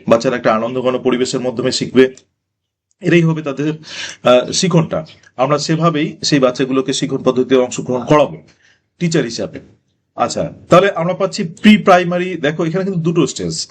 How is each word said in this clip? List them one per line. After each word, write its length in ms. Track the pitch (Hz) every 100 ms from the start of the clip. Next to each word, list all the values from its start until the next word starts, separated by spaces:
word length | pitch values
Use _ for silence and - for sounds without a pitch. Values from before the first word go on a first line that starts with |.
| -
বাচ্চারা 280 | 117 131 120
একটা 180 | 117
আনন্দঘন 440 | 110 117 127 123 123
পরিবেশের 420 | 127 123 123 131
মাধ্যমে 320 | 127 117 127
শিখবে, 420 | - - 120 139 - _ _ _ _ _ _ _ _
এটাই 200 | 180 175
হবে 220 | 165 156
তাদের, 300 | 147 135 151 156 - - - -
আহ, 300 | 120 123 -
শিখনটা। 540 | - 190 175 - 82 - - _ -
আমরা 220 | 143 147
সেভাবেই 580 | 156 156 170 151 165 -
সেই 160 | - 143
বাচ্চাগুলোকে 540 | 127 123 127 131 131
শিখন 260 | 131 135 131
পদ্ধতিতে 380 | 127 120 127 131
অংশগ্রহণ 480 | 123 - - 123
করাবো 320 | 120 151 110 80 _ _ _ _ _ -
টিচার 260 | 170 165
হিসাবে। 360 | 117 113 90 - - _ _ _ _ -
আচ্ছা, 360 | 120 104 80 - -
তাহলে 220 | 170 196
আমরা 200 | 170 170
পাচ্ছি 300 | 175 190 -
প্রি 320 | 175 - 208 208
প্রাইমারি। 580 | 180 180 175 180 185 175
দেখো, 280 | 147 160
এখানে 200 | 165 185
কিন্তু 160 | 190 180
দুটো 260 | 165 165 -
স্টেজ। 400 | - 92 165 -